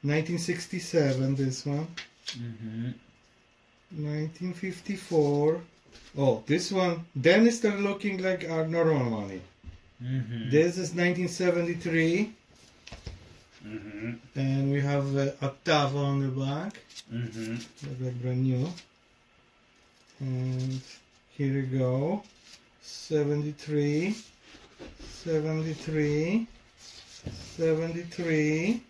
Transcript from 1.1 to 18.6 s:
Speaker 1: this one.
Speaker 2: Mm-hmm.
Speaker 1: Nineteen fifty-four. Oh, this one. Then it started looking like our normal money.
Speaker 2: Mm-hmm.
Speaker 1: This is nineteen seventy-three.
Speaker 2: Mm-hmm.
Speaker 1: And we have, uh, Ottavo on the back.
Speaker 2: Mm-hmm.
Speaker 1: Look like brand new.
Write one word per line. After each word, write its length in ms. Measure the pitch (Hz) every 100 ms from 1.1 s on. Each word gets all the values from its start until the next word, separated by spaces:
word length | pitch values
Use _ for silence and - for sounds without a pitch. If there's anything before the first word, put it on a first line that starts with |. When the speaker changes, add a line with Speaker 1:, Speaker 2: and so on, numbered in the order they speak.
| 131 135
Speaker 1:
this 300 | 135 135 127
one. 240 | 143 143 160 170 - _ - 120
Speaker 2:
Mm-hmm. 540 | 120 107 110 110 120 - _ _ _ _ _ _ _ _ _
Speaker 1:
Nineteen 600 | 165 147 151 156 160 180
fifty-four. 1080 | 180 190 180 - 190 - 165 147 143 147 170 170 _ _ - - 143
Oh, 240 | 135 113
this 260 | - 160 -
one. 360 | 190 185 165 - 139
Then 300 | 127 196 233
it 60 |
started 280 | 226 214 202
looking 420 | 202 196 208 185
like 260 | 185 185 170
our 160 | 160 160
normal 420 | 170 160 151 120
money. 320 | 110 101 92 90 _ - - - _
Speaker 2:
Mm-hmm. 480 | 123 131 110 117 113
Speaker 1:
This 260 | 143 170 175
is 180 | 170
nineteen 340 | 170 180 175 175
seventy-three. 1040 | - 180 170 170 170 175 165 165 175 220 - _ - - - - - - - - - - - 107
Speaker 2:
Mm-hmm. 460 | 107 101 104 113 120 - 139
Speaker 1:
And 340 | 135 135 139
we 100 | 143
have, 340 | 139 143 139 139
uh, 140 | 139 -
Ottavo 640 | 139 - - 151 143 139
on 160 | 139 139
the 80 | 135
back. 500 | 131 135 147 190 - - - -
Speaker 2:
Mm-hmm. 440 | 117 117 110 113 117 - - 139
Speaker 1:
Look 100 | 127
like 180 | 127 123
brand 240 | 127 127
new. 240 | 131 127